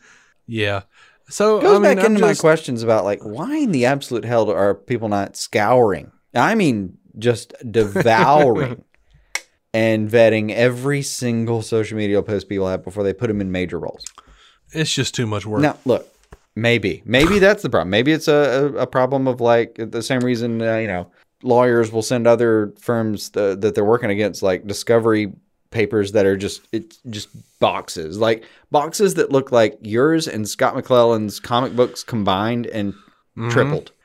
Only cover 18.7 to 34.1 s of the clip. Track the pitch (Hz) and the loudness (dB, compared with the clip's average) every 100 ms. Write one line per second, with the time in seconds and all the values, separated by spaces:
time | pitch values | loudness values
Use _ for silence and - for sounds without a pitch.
18.7 | 104 123 131 127 135 131 127 117 117 113 | -2 -2 0 0 0 -2 0 2 2 0
19.7 | - 113 117 110 131 123 120 120 113 113 | -6 -8 -8 -4 -2 0 -2 -2 -4 -2
20.7 | 113 110 90 90 _ _ _ 123 120 123 | -2 -4 -6 -8 _ _ _ 0 2 4
21.7 | 120 110 113 110 127 117 117 120 110 104 | 4 2 -2 -2 0 4 4 4 2 0
22.7 | - - 117 110 104 - - 101 95 104 | -6 -4 -2 -2 -6 -8 -2 -2 0 0
23.7 | 107 104 117 113 101 104 82 98 92 98 | 2 2 2 0 -2 -2 -2 -2 -2 -4
24.7 | 101 - 117 113 110 104 - _ _ _ | -8 0 2 4 2 0 -8 _ _ _
25.7 | 117 104 110 98 104 98 98 98 - _ | -4 -2 0 0 2 2 2 -2 -10 _
26.7 | 113 110 _ 127 107 - 110 _ _ 110 | -10 -10 _ -16 -14 -16 -20 _ _ -2
27.7 | 92 92 - 80 98 110 113 - _ _ | -2 -8 -12 -10 -2 0 -2 -6 _ _
28.7 | 147 151 175 196 170 143 135 135 120 107 | -2 -2 0 0 0 0 0 2 2 2
29.7 | - 110 110 147 165 160 107 104 - 127 | 0 -4 0 2 0 -2 -6 -8 -2 -2
30.7 | 131 - 123 117 113 107 - - 120 127 | -2 2 4 4 2 -2 -8 -4 -2 -2
31.7 | 117 123 - - 117 98 95 110 120 117 | 0 0 -2 -8 -4 -2 0 -2 -4 -6
32.7 | 110 101 - _ _ _ - 117 120 135 | -6 -8 -8 _ _ _ -10 -2 0 0
33.7 | 147 - _ _ | -2 -8 _ _